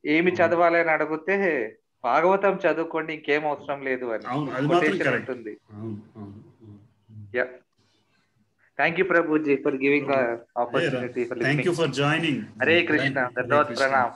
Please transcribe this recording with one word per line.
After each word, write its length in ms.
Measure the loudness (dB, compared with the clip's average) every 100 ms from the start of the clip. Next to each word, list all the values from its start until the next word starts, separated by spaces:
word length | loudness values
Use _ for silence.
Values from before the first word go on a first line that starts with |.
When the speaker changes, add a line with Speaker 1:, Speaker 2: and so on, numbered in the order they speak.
Speaker 1:
ఏమి 260 | 2 2 2
Speaker 2:
అవును. 80 | 2
Speaker 1:
చదవాలి 400 | 2 4 4 4
అని 100 | 2
అడిగితే 880 | 0 0 -4 -2 0 2 0 -4 -8 _ _
భాగవతం 520 | 0 4 4 4 2
చదువుకోండి, 580 | 2 0 0 -2 -4 -6
ఇంకేం 320 | -8 0 0
అవసరం 380 | 0 -4 -6 -6
లేదు 220 | -4 -4
అని 200 | -4 -6
Speaker 2:
అవును, 240 | -4 -4 -4
Speaker 1:
ఒక 80 | -2
Speaker 2:
అది 100 | 2
మాత్రం 140 | 2
Speaker 1:
quotation 260 | 2 0 0
Speaker 2:
correct. 220 | -2 -4
Speaker 1:
ఉంటుంది. 280 | -10 -10 -16 _
Speaker 2:
అవును, 320 | -12 -10 -10 -14
అవును, 280 | -18 -16 -18 -20
అవును, 60 | _
అవును. 180 | -20 -20 _ _ _ -20 -8
Speaker 1:
యా. 100 | -6 -6 -8 _ _ _ _ _ _ _ _ _ _ _ -2
Thank 180 | 0 2
you 100 | 2
Prabhuji 480 | 2 2 0 2
for 220 | 0 0 0
giving 260 | 2 2 2
a 120 | 0
Speaker 2:
Hey, 160 | 0 -4 -6 -4
Speaker 1:
opportunity 640 | -2 0 -2 -4 -4 -4
for 140 | -4 -2
Speaker 2:
thank 200 | 0 0
you 60 |
Speaker 1:
listening. 140 | 0 0
Speaker 2:
for 160 | -2
joining. 500 | 0 0 0 0 -2 -6 -2
Speaker 1:
హరే 220 | 2 2
కృష్ణ, 220 | 2 0
Speaker 2:
Thank-, 160 | 0 -2
హరే 140 | -4 -4
Speaker 1:
Dandavat 300 | 0 2 2
Speaker 2:
Krishna. 160 | 0
Speaker 1:
Pranam. 300 | 2 2 0